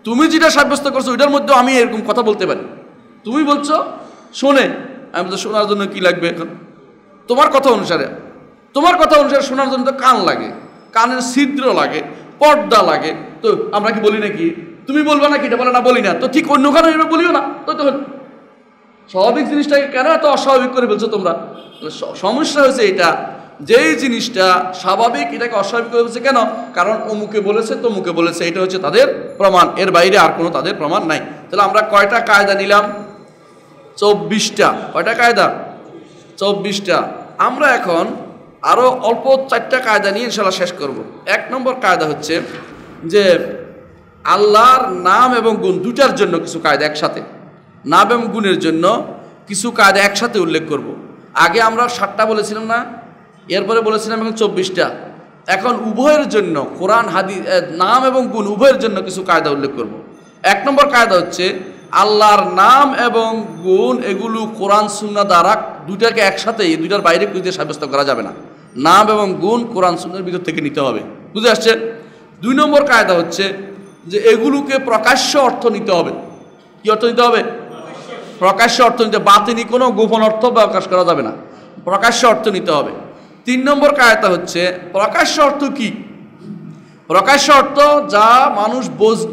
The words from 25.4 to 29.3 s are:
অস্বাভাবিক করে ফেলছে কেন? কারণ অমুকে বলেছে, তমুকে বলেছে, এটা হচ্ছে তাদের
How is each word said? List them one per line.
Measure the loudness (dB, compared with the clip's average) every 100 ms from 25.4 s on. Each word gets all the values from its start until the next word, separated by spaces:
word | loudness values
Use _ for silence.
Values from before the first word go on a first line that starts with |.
| -4 -4
অস্বাভাবিক | -2 -4 -2
করে | 0
ফেলছে | 0 -2
কেন? | 0 2 0 -4 -8
কারণ | -2 -2 -2 -4
অমুকে | -8 -4 -4
বলেছে, | -2 -2 -2
তমুকে | -4 -4 -4 -4
বলেছে, | -2 -2 -2 -4
এটা | -2
হচ্ছে | -4 -4
তাদের | 0 2 2 0 -10